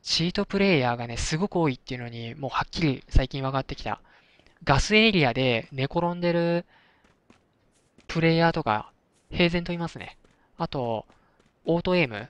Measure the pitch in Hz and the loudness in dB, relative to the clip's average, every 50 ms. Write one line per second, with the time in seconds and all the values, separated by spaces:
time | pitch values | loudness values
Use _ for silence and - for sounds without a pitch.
0 | _ - - - 160 180 - - 202 - - 196 196 202 185 143 123 123 120 120 | _ -4 -2 -2 -2 -2 -2 -4 -4 -2 0 2 2 4 4 4 4 2 0 -2
1 | 120 120 117 - - - 160 156 190 208 - 180 165 151 131 - _ - 131 123 | -4 -8 -6 -6 -4 -2 -2 -2 -2 -2 0 0 0 0 0 -2 _ -12 -10 -10
2 | 120 120 117 117 117 117 120 147 139 127 - - - - - - 175 151 131 - | -10 -10 -10 -10 -10 -10 -10 -8 -8 -6 -4 -4 -6 -4 -4 0 0 0 0 -2
3 | - - - - 135 127 - 139 135 131 135 135 131 - 139 - - 113 101 - | -6 2 4 4 4 4 -4 -6 -4 -2 -2 -2 -4 -4 -10 -10 -6 -8 -8 -8
4 | - - _ - _ _ _ _ _ - _ _ - - 139 131 - - 208 214 | -10 -20 _ -20 _ _ _ _ _ -20 _ _ 0 2 2 4 4 4 4 6
5 | 220 226 202 185 147 123 120 127 131 127 117 113 - - - 135 131 139 - 170 | 6 6 4 4 4 4 2 2 2 2 2 0 -2 -6 -4 -4 -4 -2 -2 -2
6 | 170 175 175 175 175 175 170 170 170 170 170 175 175 _ _ _ _ _ _ _ | -2 -2 -2 -2 -2 0 2 2 2 2 0 -2 -2 _ _ _ _ _ _ _
7 | _ _ _ _ _ _ - _ _ _ _ _ _ _ _ _ _ _ _ - | _ _ _ _ _ _ -20 _ _ _ _ _ _ _ _ _ _ _ _ -20
8 | _ - - 165 160 165 165 165 165 165 165 160 151 117 107 107 - - _ _ | _ -6 -4 0 2 4 4 4 4 2 2 0 -2 -2 -2 -2 -4 -10 _ _
9 | _ _ _ _ _ _ - - 180 170 165 175 175 175 175 170 170 180 - 127 | _ _ _ _ _ _ 0 0 2 2 2 -2 -4 -4 -6 -6 -6 -8 -8 -12
10 | - - - _ _ _ _ _ _ _ _ - 170 - - 143 123 117 113 107 | -16 -16 -18 _ _ _ _ _ _ _ _ -8 -8 -4 -4 -4 -2 -2 -4 -4
11 | - _ _ _ _ _ _ _ _ _ _ _ _ - 165 170 170 185 180 180 | -6 _ _ _ _ _ _ _ _ _ _ _ _ 0 0 0 2 2 2 2
12 | 165 127 110 101 107 - | 2 0 -2 -8 -10 -12